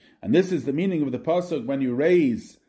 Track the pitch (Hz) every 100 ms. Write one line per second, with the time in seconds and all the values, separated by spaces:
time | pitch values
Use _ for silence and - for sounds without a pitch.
0 | _ _ 92 156 185 170 127 143 190 165
1 | 139 120 160 180 175 151 117 139 131 123
2 | 160 180 139 110 - -